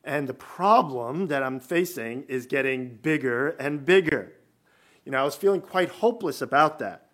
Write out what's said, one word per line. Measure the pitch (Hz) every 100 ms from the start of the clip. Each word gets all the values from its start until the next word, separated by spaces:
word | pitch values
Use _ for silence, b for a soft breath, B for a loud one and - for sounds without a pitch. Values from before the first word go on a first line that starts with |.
And | - 147 139
the |
problem | - - - 190 226 160 127 117 156 185
that | 143
I'm | 131 131
facing | - 175 175 131 113 123 143
is | 131
getting | 123 139 135 131 127 113
bigger | 151 156 127 120 143 165
and | 135 147
bigger. | 135 185 165 135 92 - _ _ b b b b
You | -
know, | 131
I |
was | 143
feeling | 143 196 190
quite | - 185 175
hopeless | - 226 233 180 -
about | 123 139 156 151
that. | 101 82 _